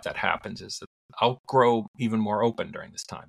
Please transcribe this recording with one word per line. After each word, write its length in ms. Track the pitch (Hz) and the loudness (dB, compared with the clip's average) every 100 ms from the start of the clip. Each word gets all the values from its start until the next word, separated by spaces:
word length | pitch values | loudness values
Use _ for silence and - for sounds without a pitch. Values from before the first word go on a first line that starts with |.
| - | -10
that 100 | - | -2
happens, 460 | 95 82 98 92 | -2 -2 -4 -12
is 180 | 95 - | -12 -14
that 60 | - _ _ - | -16 _ _ 0
I'll 180 | 120 127 - | 0 0 2
grow 380 | 135 120 117 101 - | 4 6 4 0 -4
even 220 | 120 110 | -2 0
more 220 | 107 104 | 0 2
open 280 | 117 113 85 | 2 0 -6
during 200 | - 80 | -10 -14
this 100 | - | -14
time. 240 | - 92 | -12 -14